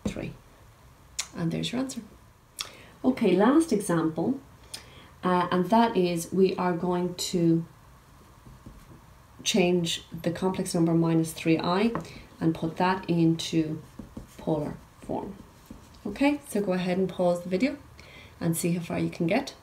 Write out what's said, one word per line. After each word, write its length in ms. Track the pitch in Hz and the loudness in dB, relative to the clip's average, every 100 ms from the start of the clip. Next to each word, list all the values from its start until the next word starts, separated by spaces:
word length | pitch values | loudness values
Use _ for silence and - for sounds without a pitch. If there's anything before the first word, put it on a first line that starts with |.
three. 300 | - - - - - - - - - - - - - | -6 -6 -10 -12 -20 -20 -20 -20 -20 -20 -20 -12 -10
And 160 | - 170 | -4 -4
there's 220 | 160 165 | -2 -4
your 80 | 240 | -4
answer. 220 | 262 - 220 - - - _ - - - - - 254 | -4 -8 -14 -20 -20 -20 _ -14 -14 -12 -20 -4 -2
Okay, 320 | 254 226 180 | 2 4 6
last 340 | 214 294 320 | 6 6 4
example, 640 | 208 196 170 156 160 190 262 - - - - - - - - | 0 0 0 0 -2 -2 -4 -6 -20 -18 -18 -18 -20 -20 -6
uh, 240 | 180 180 175 | 0 2 2
and 200 | 180 180 | 0 4
that 260 | 226 233 190 | 4 4 4
is 340 | 180 170 165 | 2 0 -2
we 240 | 180 190 - | 2 2 4
are 160 | 180 | -2
going 420 | 170 180 180 180 175 | 0 0 0 -2 -4
to 480 | - 180 170 165 165 - - - - - - - - - - - - - - - - - | -4 0 4 2 0 -16 -20 -20 -20 -20 -20 -20 -20 -20 -20 -20 -20 -20 -20 -20 -20 -10
change 600 | - 226 175 180 170 - - | -2 2 4 2 0 -4 -8
the 180 | 170 175 | -6 -6
complex 460 | 165 185 185 185 180 | -2 -2 -2 -2 0
number 180 | 170 | 2
minus 380 | 165 165 160 160 | 2 2 2 0
three 260 | - 165 160 | -2 2 2
I 360 | - 180 233 226 - - - - | 2 2 2 -2 -10 -16 -20 -2
and 120 | 165 | -2
put 220 | 160 165 165 | 0 -4 0
that 320 | 180 190 - | 0 0 0
into 720 | 170 165 165 - 165 156 160 - - - - - - | 2 4 2 0 -2 -2 -4 -10 -20 -18 -16 -18 -10
polar 380 | - 156 151 - - - | -4 -2 -4 -8 -16 -20
form. 360 | - - - - - - - - - - 214 | -10 -8 -8 -14 -20 -20 -20 -20 -20 -14 -12
Okay, 360 | 202 277 294 - | 0 0 0 -4
so 120 | 208 | -4
go 120 | 202 | 0
ahead 240 | 185 180 180 | 0 0 0
and 100 | 190 | -2
pause 360 | - 180 175 | 0 0 0
the 60 | 180 | -2
video 280 | 185 254 311 - - - - - - | -2 -2 -4 -14 -20 -20 -20 -20 -6
and 160 | 175 165 | -4 -2
see 160 | 175 | 0
how 80 | 175 | -2
far 180 | 165 175 | -2 -4
you 100 | 165 | -4
can 160 | - 165 | -2 0
get 280 | 214 277 - | 0 -2 -14